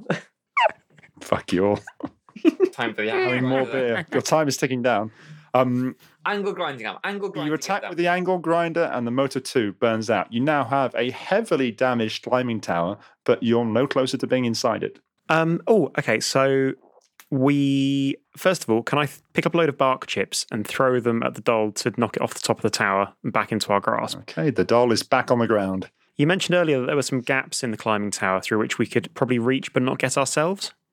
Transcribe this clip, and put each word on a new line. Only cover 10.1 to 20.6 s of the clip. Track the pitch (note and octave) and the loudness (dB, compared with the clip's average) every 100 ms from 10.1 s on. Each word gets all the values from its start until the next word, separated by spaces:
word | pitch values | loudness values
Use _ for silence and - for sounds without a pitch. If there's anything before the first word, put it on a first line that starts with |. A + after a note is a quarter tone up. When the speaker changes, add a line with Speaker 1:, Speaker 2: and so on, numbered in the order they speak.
| G#2 F2 | 0 0
Speaker 2:
You | A#2 | -2
now | C#3 D3 | 0 0
have | A#2+ C#3 B2+ - | 0 0 0 0
a | B2 | -2
heavily | - - G3 A3+ D#3 B2+ | -4 -2 -2 2 0 0
damaged | A2 B2+ A#2+ A2 - | 0 0 2 -2 -4
climbing | - B2+ B2 A2+ | -2 0 0 -4
tower, | - E2+ F2 G#2 - _ | -2 -2 -2 -4 -12 _
but | - A#2 | 0 2
you're | A#2 A#2 A#2 | 4 2 2
no | A2 C#3+ | 0 2
closer | C#3 C3 B2+ | 0 0 -2
to | A#2+ | -2
being | B2+ A#2+ | 0 0
inside | A2+ B2 G#2+ | -2 -2 -2
it. | - - _ _ - | -6 -8 _ _ 0
Speaker 4:
Um, | D#3+ D#3+ E3+ - | 2 2 0 2
oh, | A3 C3+ - | 2 2 0
okay. | C#3 A2 | 0 0
So | - C#3 C3+ C3+ C3+ - _ _ _ - - | 0 2 2 2 0 -4 _ _ _ -20 -6
we, | C3+ C3+ C#3+ C#3 C#3 C3+ C#3 C#3 - _ - | 0 2 2 2 2 2 0 -2 -4 _ -2
first | F#3 F3+ | 0 0
of | - | 2
all, | A2+ | 0
can | A2+ C#3+ | 2 -2
I | C#3 | -2
th-, | - _ | -6 _
pick | - D#3+ | -2 0
up | |
a | E3+ | 2
load | D#3+ | 2
of | - | 2
bark | C3+ C3 - | 2 0 -2
chips | - F#2+ - - | -4 -4 -4 -6
and | A#2 | -6